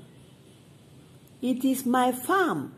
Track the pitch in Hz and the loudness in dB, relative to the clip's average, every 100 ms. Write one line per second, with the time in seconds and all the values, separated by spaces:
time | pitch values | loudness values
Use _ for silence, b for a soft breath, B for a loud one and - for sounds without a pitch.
0 | - - - - - - - - - - | -20 -20 -20 -20 -20 -20 -20 -20 -20 -20
1 | - - - - 247 254 269 262 240 254 | -20 -20 -20 -6 -4 0 0 0 0 2
2 | 247 254 - 381 349 165 127 | 2 0 0 2 2 -2 -6